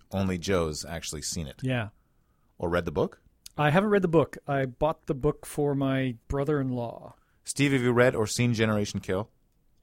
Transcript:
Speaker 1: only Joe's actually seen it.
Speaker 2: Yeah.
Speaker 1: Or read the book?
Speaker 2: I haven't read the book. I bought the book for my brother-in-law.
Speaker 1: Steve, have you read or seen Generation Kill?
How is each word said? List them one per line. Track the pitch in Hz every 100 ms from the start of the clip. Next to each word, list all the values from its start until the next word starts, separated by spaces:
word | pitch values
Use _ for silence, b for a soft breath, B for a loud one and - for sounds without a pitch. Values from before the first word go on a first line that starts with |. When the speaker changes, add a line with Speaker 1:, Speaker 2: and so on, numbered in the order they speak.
| _
Speaker 1:
only | 95 95 92
Joe's | 90 92 80 76
actually | - 82 - 76
seen | 71 87 73
it. | -
Speaker 2:
Yeah. | 131 123 104 - _ _ _ _ _ -
Speaker 1:
Or | 87
read | 87
the | 85
book? | 78 165 - _ _ - -
Speaker 2:
I | 151
haven't | 175 214
read | 202
the | 180
book. | 160 131 - -
I | 139 131
bought | 120 151 160 -
the |
book | 139 147 147 -
for | - 143
my | 139 135 135 131 117 -
brother-in-law. | 139 139 147 131 123 117 - - - _ _
Speaker 1:
Steve, | - - 139
have | 135
you | 123
read | 120 123
or | - 104
seen | - 120
Generation | 110 110 104 104 98
Kill? | - 92 - _ _ _ _ _